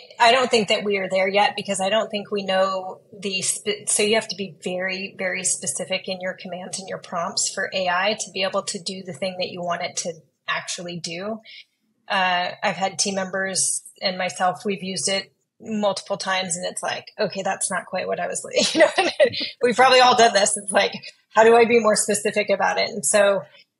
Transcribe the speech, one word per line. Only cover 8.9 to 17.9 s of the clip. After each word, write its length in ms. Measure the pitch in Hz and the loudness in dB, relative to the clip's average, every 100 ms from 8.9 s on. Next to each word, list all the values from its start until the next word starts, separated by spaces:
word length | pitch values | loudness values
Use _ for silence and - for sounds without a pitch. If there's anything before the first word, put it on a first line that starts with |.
| 190 | -10
the 100 | 190 | -12
thing 240 | - 190 180 | -8 -8 -6
that 120 | 180 | -8
you 100 | 180 | -6
want 220 | 175 170 | -6 -4
it 140 | 175 - | -6 -6
to 160 | 180 160 _ _ - | -8 -10 _ _ -6
actually 500 | 160 - - 175 175 | -6 -6 -10 -8 -10
do. 420 | 170 170 202 220 - - - _ _ _ _ | -10 -8 -8 -10 -12 -20 -20 _ _ _ _
Uh, 440 | 202 185 180 180 - | 0 2 0 -2 -4
I've 140 | 208 170 | -4 -2
had 220 | 190 185 | -4 -2
team 180 | 202 196 | -2 -2
members 640 | 190 190 190 185 - - - - | -2 -2 -2 -2 -2 -4 -8 -6
and 160 | 202 185 | -6 -4
myself, 480 | 185 - 185 170 | -6 0 0 0
we've 180 | 214 190 | -4 -4
used 280 | 190 180 196 | -6 -4 -2
it 200 | 196 - _ _ _ | -2 -4 _ _ _
multiple 560 | - 214 208 190 - 196 | -8 -2 0 -2 -4 -6
times, 400 | 190 185 185 175 | -2 -2 -2 -4
and 80 | |
it's 180 | 180 180 | -6 -6
like, 220 | 180 202 - - | -6 -6 -10 -4
"Okay, 220 | 185 190 | -4 -2
that's 280 | 190 - - | -4 -4 -4
not 140 | 175 | -4
quite 220 | - | -6